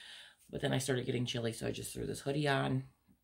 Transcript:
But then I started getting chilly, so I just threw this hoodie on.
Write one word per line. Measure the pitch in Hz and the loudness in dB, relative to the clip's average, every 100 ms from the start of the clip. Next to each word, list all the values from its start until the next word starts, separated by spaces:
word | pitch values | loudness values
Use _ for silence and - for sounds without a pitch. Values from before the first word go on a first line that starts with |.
| - - - - - | -16 -18 -18 -20 -10
But | - | -2
then | 143 | 0
I | 131 | 2
started | 135 123 131 | 2 2 2
getting | 123 | 0
chilly, | 123 123 113 | 0 0 -2
so | - 120 | 0 -2
I | |
just | 113 113 | -4 -6
threw | 127 | -4
this | - 107 | -4 -2
hoodie | 139 147 143 | 0 2 4
on. | 135 139 131 131 _ _ _ | 4 4 0 -2 _ _ _